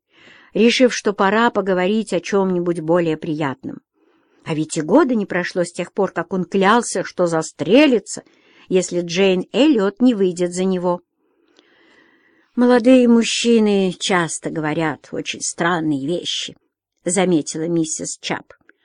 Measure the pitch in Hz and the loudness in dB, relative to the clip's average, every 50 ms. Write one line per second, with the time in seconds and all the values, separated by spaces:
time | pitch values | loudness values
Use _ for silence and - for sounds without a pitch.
0 | _ _ _ _ - - - - _ _ - 180 214 240 226 - 262 233 - - | _ _ _ _ -20 -20 -20 -20 _ _ 0 2 2 4 4 4 2 2 2 0
1 | - 220 196 - 202 190 208 220 233 240 - 208 196 196 190 180 180 185 214 220 | -4 -4 -2 0 0 2 2 2 2 2 0 0 -2 0 0 0 0 0 0 -2
2 | 214 - 196 170 170 - - 196 196 190 185 175 175 175 170 170 156 156 170 180 | -2 -2 -4 -4 -4 -2 -2 0 0 0 0 -2 -2 -2 -4 -4 -2 0 0 2
3 | 170 165 156 156 - 170 151 151 156 139 127 - - - - - _ _ _ _ | 2 0 -2 -4 -6 -6 -6 -4 -4 -6 -6 -8 -12 -14 -14 -16 _ _ _ _
4 | _ _ _ _ _ _ _ _ - - 160 147 156 151 - 165 151 156 202 294 | _ _ _ _ _ _ _ _ -10 -6 -4 -4 -6 -6 -6 -6 -2 2 4 4
5 | 339 247 254 220 196 - - 180 175 - - 190 170 175 - - 175 - - - | 4 2 0 -2 -4 -4 -4 -6 -6 -4 -4 -4 -4 -4 -6 -10 -10 -8 -4 -4
6 | 190 175 - 175 165 - 190 190 175 - - 196 185 190 220 240 220 - - 196 | -4 -4 -4 -6 -8 -6 -6 -6 -4 -2 0 2 4 4 4 2 0 -2 -6 -6
7 | 175 - - - 180 170 165 160 156 - - - 143 151 208 277 302 277 247 202 | -8 -6 -4 -2 -2 0 0 -2 -4 -6 -8 -8 0 4 4 6 6 6 2 0
8 | - - - - - _ _ _ _ _ _ _ _ - 180 185 175 - 175 175 | -2 -6 -14 -16 -16 _ _ _ _ _ _ _ _ -2 -2 -2 -2 -2 -4 -6
9 | 175 170 160 185 196 196 185 185 - - - 196 277 320 285 220 190 202 202 - | -6 -4 0 0 2 2 2 0 -2 -2 0 2 4 4 4 2 0 -2 0 2
10 | 247 254 240 196 196 180 170 170 180 175 175 180 185 190 190 180 175 180 175 180 | 2 2 2 2 0 0 0 -2 -4 -4 -2 -2 -2 -2 -2 -2 -2 -2 -4 -4
11 | _ _ _ _ _ _ _ _ _ _ _ _ _ _ _ _ _ _ _ _ | _ _ _ _ _ _ _ _ _ _ _ _ _ _ _ _ _ _ _ _
12 | _ _ _ _ _ _ _ _ _ _ - 240 247 247 247 247 220 254 262 254 | _ _ _ _ _ _ _ _ _ _ -2 0 4 4 4 4 6 6 6 8
13 | 247 233 233 233 220 - - - - 233 233 226 214 208 202 196 190 185 175 - | 8 6 6 4 4 0 -2 -2 2 2 4 4 4 4 2 2 0 0 -2 -4
14 | - - 196 175 170 156 - - - 151 151 165 151 151 151 165 160 156 143 - | -4 -2 0 0 -2 -2 -6 -8 -8 -8 -6 -6 -4 -4 -2 -2 -2 -4 -4 -8
15 | - - - 156 151 - - - - - - - 175 170 180 165 160 156 147 135 | -12 -12 -10 -10 -8 -8 -10 -8 -8 -8 -6 -4 -2 -2 -2 -2 -2 -2 -2 -4
16 | 135 147 175 170 - - - - - - - _ _ _ _ _ _ _ _ _ | -4 -6 -6 -6 -6 -6 -8 -8 -10 -12 -16 _ _ _ _ _ _ _ _ _
17 | - 175 180 202 180 185 175 151 139 - - 156 160 170 170 165 160 156 - - | -6 -4 -2 0 2 2 2 0 0 -4 -8 -8 -4 -2 -2 -2 -2 -2 -6 -8
18 | 165 165 - - - - 170 - - _ - _ _ _ _ _ _ | -10 -12 -12 -10 -10 -8 -8 -8 -10 _ -20 _ _ _ _ _ _